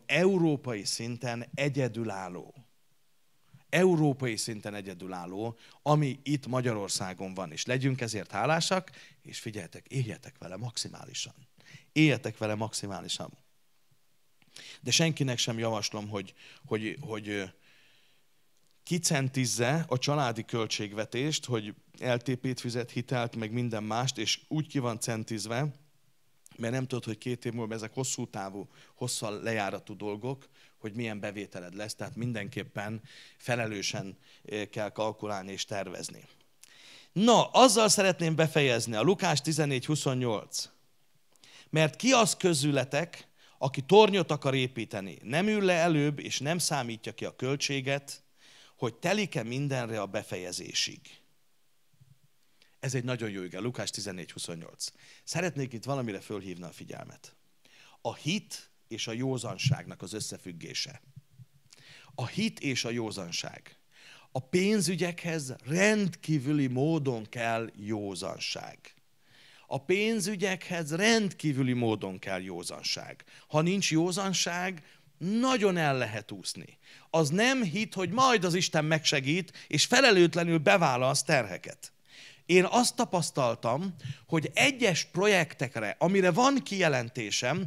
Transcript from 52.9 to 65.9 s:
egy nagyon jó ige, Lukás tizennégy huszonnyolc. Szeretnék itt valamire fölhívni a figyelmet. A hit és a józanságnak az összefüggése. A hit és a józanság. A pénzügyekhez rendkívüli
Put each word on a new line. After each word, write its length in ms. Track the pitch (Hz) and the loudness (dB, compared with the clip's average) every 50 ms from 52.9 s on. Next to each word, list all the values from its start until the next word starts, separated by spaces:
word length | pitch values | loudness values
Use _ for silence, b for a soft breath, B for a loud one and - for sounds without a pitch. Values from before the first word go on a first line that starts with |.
| 127 | -4
egy 100 | 131 117 | -2 -2
nagyon 260 | 127 127 113 113 110 | -4 -4 -4 -4 -4
jó 120 | 98 98 | -4 -6
ige, 180 | 92 90 85 92 | -8 -8 -8 -6
Lukás 300 | 104 123 120 - 104 - | -6 -6 -6 -6 -6 -6
tizennégy 420 | - - 98 101 92 90 78 - | -8 -8 -8 -8 -8 -8 -10 -12
huszonnyolc. 600 | - - - - 87 82 80 - - - - - B B B B B B B | -12 -12 -10 -10 -10 -10 -12 -16 -14 -12 -12 -12 B B B B B B B
Szeretnék 480 | - - 160 180 175 - 139 135 127 | -8 -4 -2 -2 -2 -4 -4 -6 -6
itt 120 | - 110 98 | -8 -8 -6
valamire 360 | 127 139 139 123 113 101 95 | -6 -4 -4 -4 -4 -6 -8
fölhívni 440 | - - 110 101 92 98 87 85 90 | -8 -8 -8 -8 -8 -10 -10 -12 -12
a 80 | 80 | -14
figyelmet. 640 | 76 - - - - - - - - - - - - _ _ _ _ _ b b b b b b b b | -16 -16 -16 -14 -14 -14 -14 -16 -18 -20 -20 -20 -20 _ _ _ _ _ b b b b b b b b
A 140 | - 120 107 | -8 -8 -8
hit 560 | - - 147 190 214 - - - - - - _ _ _ - | -6 -4 -4 -4 -4 -4 -8 -14 -16 -16 -20 _ _ _ -14
és 180 | 113 104 - | -10 -8 -6
a 60 | 117 | -6
józanságnak 880 | 113 117 131 135 131 123 107 110 95 92 - - - - 87 92 90 - | -4 -4 -2 -2 -2 -4 -4 -6 -6 -2 0 0 0 -2 -4 -8 -14 -14
az 100 | 98 90 | -12 -10
összefüggése. 880 | 104 107 - - 101 92 - 92 85 82 82 - - - - 135 - - _ - - - - _ _ - - - _ _ _ B B B B B B B B B - | -8 -8 -8 -10 -10 -12 -12 -14 -14 -12 -12 -10 -8 -8 -8 -8 -12 -16 _ -20 -20 -20 -20 _ _ -20 -20 -20 _ _ _ B B B B B B B B B -10
A 120 | - 127 | -8 -8
hit 340 | 113 - - 220 226 - - | -6 -4 -2 -2 -2 -2 -4
és 240 | - 143 127 - - | -4 -4 -2 -2 -4
a 60 | 120 | -4
józanság. 880 | 117 120 113 107 - 101 90 85 82 - - - - - - - - _ _ B B B B B B B B B | -4 -4 -4 -6 -6 -8 -8 -8 -8 -8 -8 -10 -12 -16 -18 -20 -20 _ _ B B B B B B B B B
A 100 | - 131 | -8 -8
pénzügyekhez 1120 | 127 - - 180 185 202 220 214 165 160 190 165 180 175 170 - - 170 160 160 139 131 120 - - | -4 0 2 2 4 4 4 4 2 2 0 0 -2 -4 -4 -4 -4 -4 -4 -4 -4 -6 -10 -10 -6
rendkívüli 1000 | 123 156 180 196 214 | -2 2 4 4 6